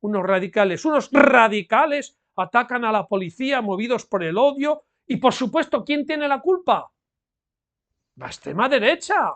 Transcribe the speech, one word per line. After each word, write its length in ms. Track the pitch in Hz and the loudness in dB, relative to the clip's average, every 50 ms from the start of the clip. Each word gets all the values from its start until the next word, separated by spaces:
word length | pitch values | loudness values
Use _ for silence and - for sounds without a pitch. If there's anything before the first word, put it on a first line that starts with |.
Unos 220 | - 208 208 202 180 | -4 -4 -4 -2 0
radicales, 600 | 185 190 190 185 196 - 214 208 196 175 - - | 0 0 0 0 -2 0 2 2 2 2 -2 -2
unos 260 | 320 302 285 - - | 0 0 0 -2 2
radicales 1040 | - 285 285 277 262 247 226 226 202 208 190 _ - 226 285 320 285 294 - - _ _ _ _ _ | 4 6 6 6 8 6 4 4 2 -2 -4 _ 2 2 2 2 0 -4 -6 -8 _ _ _ _ _
atacan 500 | - 185 180 _ 233 247 240 247 247 240 | -6 -6 0 _ -2 0 0 -4 -4 -2
a 60 | 226 | 0
la 160 | 220 214 185 | -2 -2 -2
policía 540 | - 208 196 185 170 170 _ 262 262 277 262 | -2 -4 -4 -4 -4 -8 _ -4 -2 -2 -2
movidos 440 | 233 208 190 185 214 240 254 220 - | -2 -4 -4 -4 -2 -2 -2 -4 -4
por 180 | _ - 196 175 | _ -10 -8 -6
el 140 | 160 160 | -4 0
odio 460 | 196 247 285 277 285 269 294 302 294 _ _ _ _ _ | 2 2 2 2 0 -2 -2 -2 -4 _ _ _ _ _
y, 100 | _ 269 | _ -6
por 160 | - - 254 220 | 2 2 2 2
supuesto, 500 | - 262 233 - 311 330 330 - 277 185 | 2 -4 -2 -2 -2 -2 0 -2 -6 -2
¿quién 220 | - 285 294 285 | -2 -4 -4 -2
tiene 220 | - 311 302 294 | -4 -4 -4 -2
la 120 | 285 277 262 | -2 -2 -2
culpa? 520 | - 311 381 359 370 - 233 175 131 - _ _ _ _ _ _ _ _ _ _ _ _ _ _ _ _ _ _ _ _ _ _ _ _ _ | 0 0 0 0 2 0 0 0 -2 -10 _ _ _ _ _ _ _ _ _ _ _ _ _ _ _ _ _ _ _ _ _ _ _ _ _
La 120 | _ 131 | _ -16
extrema 420 | 127 - - _ - 143 165 226 262 | -16 -16 -14 _ -10 -4 -2 -2 0
derecha. 640 | 285 254 202 233 330 339 - - 427 392 285 185 - | 0 2 2 2 0 0 -2 -2 0 0 0 -2 -4